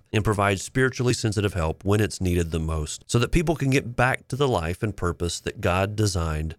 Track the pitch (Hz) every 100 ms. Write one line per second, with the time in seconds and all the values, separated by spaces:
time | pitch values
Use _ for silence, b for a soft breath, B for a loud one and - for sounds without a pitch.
0 | _ 107 107 101 101 95 - 131 131 127
1 | 123 120 110 104 101 85 80 - 95 107
2 | 98 - 92 87 82 82 80 80 76 -
3 | - 120 120 165 170 156 135 131 113 120
4 | 123 - - 131 139 101 80 90 107 -
5 | 87 80 85 - - - 101 90 98 107
6 | 107 90 82 76 80